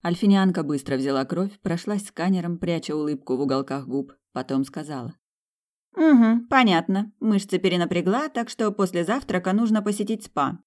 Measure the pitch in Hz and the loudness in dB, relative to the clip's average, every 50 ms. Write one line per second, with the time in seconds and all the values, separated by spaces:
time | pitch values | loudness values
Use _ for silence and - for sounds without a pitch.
0 | _ 170 175 - - 202 202 196 190 185 175 165 156 143 147 139 139 - 139 131 | _ -2 -2 2 4 4 6 6 4 2 2 0 -2 -2 -2 -4 -2 -2 -2 -2
1 | 131 139 139 135 131 131 - 160 185 202 202 _ _ 196 170 170 - - 208 202 | 0 0 0 -2 -2 -2 -2 -4 -4 -4 -6 _ _ -4 -4 -4 -4 -4 -4 -4
2 | 202 - _ - 165 185 190 180 170 170 175 170 - 170 170 160 160 - 151 156 | -6 -8 _ -4 0 0 0 0 0 -4 -6 -4 -2 -2 -2 -2 -2 -4 -4 -4
3 | 151 147 151 139 - - 131 127 143 139 135 135 135 135 135 139 131 123 127 139 | -2 -2 -4 -6 -4 -4 -2 -2 0 0 0 -2 -2 -4 -6 -8 -6 -4 -4 -4
4 | 135 - - _ _ _ _ 127 127 - 135 135 139 135 - 165 151 147 151 135 | -4 -6 -12 _ _ _ _ -10 -6 -2 -2 -2 -2 -2 -6 -12 -10 -8 -10 -10
5 | 120 117 - _ _ _ _ _ _ _ _ _ _ _ _ _ _ _ _ - | -10 -10 -12 _ _ _ _ _ _ _ _ _ _ _ _ _ _ _ _ 2
6 | 320 320 294 247 226 220 226 233 233 - 269 262 254 220 180 - - - 190 190 | 6 6 8 8 8 6 4 2 0 2 2 4 4 6 4 2 2 0 -2 -2
7 | 208 214 - _ - 220 208 196 196 - - 180 180 190 175 180 175 165 180 175 | -2 -4 -8 _ 0 2 2 2 0 0 -4 0 0 0 0 2 0 0 0 0
8 | 175 185 196 254 302 302 294 254 233 233 - - 226 214 196 214 202 185 185 180 | 0 0 0 0 -2 -4 -4 -6 -6 -6 -4 -2 -2 -2 0 0 -2 -2 0 -2
9 | 170 160 226 277 - - 208 185 180 185 190 208 240 220 220 220 202 208 208 208 | -2 -2 -2 -4 -4 -4 -4 -2 -2 0 0 0 2 2 2 0 0 -2 -4 -4
10 | 208 202 226 220 - - _ - 143 135 170 170 _ | -4 -4 -4 -6 -8 -10 _ -2 -2 -2 -4 -8 _